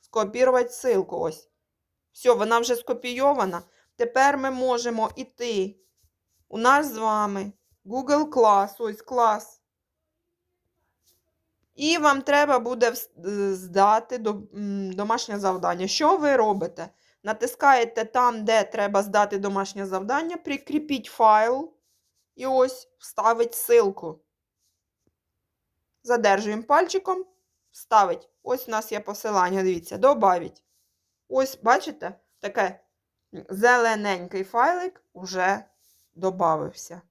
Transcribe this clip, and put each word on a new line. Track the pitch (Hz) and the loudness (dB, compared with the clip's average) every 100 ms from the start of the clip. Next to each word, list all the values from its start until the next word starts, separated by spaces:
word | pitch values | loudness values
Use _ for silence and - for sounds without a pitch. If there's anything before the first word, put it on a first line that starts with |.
Скопірувати | _ 226 208 240 254 254 247 | _ -4 -4 0 2 2 0
ссылку, | - 262 196 185 175 | -4 -2 0 -2 -6
ось. | 165 160 _ _ _ _ _ _ _ | -6 -8 _ _ _ _ _ _ _
Все, | - 247 | -2 2
вона | 233 214 233 | 2 2 0
вже | 233 240 | 0 -4
скопійована. | - 240 247 247 277 285 190 175 - _ _ _ | -4 -6 -6 0 0 2 -2 -4 -12 _ _ _
Тепер | 233 254 269 285 | -2 2 2 2
ми | 269 | -4
можемо | 262 254 240 240 226 220 - | -2 -2 -2 -2 -4 -4 -6
іти. | 262 _ 240 208 190 202 _ _ _ _ _ _ _ | -16 _ -6 -4 -4 -8 _ _ _ _ _ _ _
У | 214 | 0
нас | 233 277 302 | 4 4 2
з | 220 | -4
вами | 220 214 208 196 202 - _ _ | -2 0 -2 -4 -10 -14 _ _
Google | 190 240 254 294 302 | -10 -8 0 0 0
Class, | 262 220 202 202 - | 4 6 6 2 -4
ось | 226 214 | -8 -8
клас. | - 254 233 214 - _ _ _ _ _ _ _ _ _ _ _ _ _ _ _ _ _ _ _ _ _ _ | -8 0 2 2 -6 _ _ _ _ _ _ _ _ _ _ _ _ _ _ _ _ _ _ _ _ _ _
І | - 302 330 | -6 -2 2
вам | 302 269 | 2 2
треба | 277 285 294 262 | 2 2 4 2
буде | 233 247 233 | 0 0 0
вс-, | 240 - _ 175 | 0 -12 _ -8
е, | 202 202 | -4 -4
здати | 185 185 180 202 220 226 254 | -4 -4 2 4 4 0 -6
до-, | 214 208 202 | -6 -6 -12
м, | 202 202 202 196 | -12 -8 -6 -8
домашнє | 185 208 226 233 208 | -8 -4 -4 -4 -4
завдання. | 196 185 175 175 190 | -2 -2 -2 -4 -4
Що | - 302 381 | 0 2 2
ви | 294 269 | 2 2
робите? | 214 196 175 - 170 _ _ _ | 2 0 -4 -10 -16 _ _ _
Натискаєте | 202 214 240 - 285 262 233 233 | -8 -6 -6 0 4 4 2 -2
там, | 220 254 247 226 | -4 0 0 0
де | 214 226 | 0 2
треба | 214 220 202 202 | 0 -2 0 0
здати | 202 208 208 202 | 0 0 0 0
домашнє | 202 196 196 202 196 | -4 -4 -6 -8 -6
завдання, | 190 208 277 330 339 | -6 -4 -4 -4 -8
прикріпіть | - 277 - 294 302 269 - | -8 -10 -4 -6 -4 -6 -8
файл | - 226 214 226 262 330 _ _ _ _ _ _ | 4 6 6 4 -2 -6 _ _ _ _ _ _
і | _ 254 | _ -2
ось | 262 262 254 - _ | 2 2 0 -18 _
вставить | - - 214 233 233 | -14 -2 0 2 -2
ссылку. | - - 233 202 196 165 156 _ _ _ _ _ _ _ _ _ _ _ _ _ _ _ _ _ _ | -2 4 4 4 -2 -12 -14 _ _ _ _ _ _ _ _ _ _ _ _ _ _ _ _ _ _
Задержуємо | - 240 214 196 220 214 | -2 2 4 2 0 -6
пальчиком, | 226 285 349 381 381 370 370 _ _ _ _ | 2 2 2 -2 -4 -6 -8 _ _ _ _
вставить. | - - 220 190 170 - _ | -20 2 4 4 0 -8 _
Ось | - 254 254 | -6 -6 -4
у | |
нас | 220 220 | -6 -6
є | 208 | -10
посилання, | 208 208 226 202 185 190 | -8 -8 -2 0 0 0
дивіться, | 185 175 170 - | 0 -2 -6 0
добавить. | 247 269 202 180 165 - _ _ _ _ _ _ _ | 2 4 2 2 -4 -16 _ _ _ _ _ _ _
Ось, | 262 262 262 | -2 -2 -2
бачите, | 220 262 - 311 175 196 _ _ | 2 2 0 -12 -14 -14 _ _
таке | 202 226 190 185 _ _ _ _ _ - - | -8 -2 -4 -4 _ _ _ _ _ -20 -14
зелененький | 190 233 247 226 220 208 185 180 185 | 0 2 4 2 0 -4 -4 -6 -10
файлик | 190 233 277 359 370 _ _ | -6 0 0 0 -6 _ _
уже | - 185 185 185 208 - _ _ _ _ | -18 -10 -2 -2 -2 -6 _ _ _ _
добавився. | - 190 185 170 156 170 - - 175 _ | -6 -6 -2 0 0 -4 -12 -20 -20 _